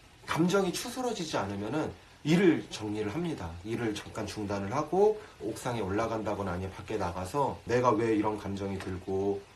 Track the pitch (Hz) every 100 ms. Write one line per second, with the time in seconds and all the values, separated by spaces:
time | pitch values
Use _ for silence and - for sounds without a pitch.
0 | - - - 147 175 196 180 160 254 262
1 | 247 214 160 131 98 98 104 151 113 -
2 | - - 143 170 190 127 - - 107 107
3 | 101 151 175 143 87 87 107 117 113 101
4 | - 117 101 - 101 101 98 131 151 180
5 | 208 208 - - - - 131 117 98 104
6 | 113 110 104 98 98 87 92 90 - 107
7 | 87 90 92 143 127 92 - 120 123 107
8 | 113 107 107 107 98 98 98 92 92 90
9 | 95 95 101 101 -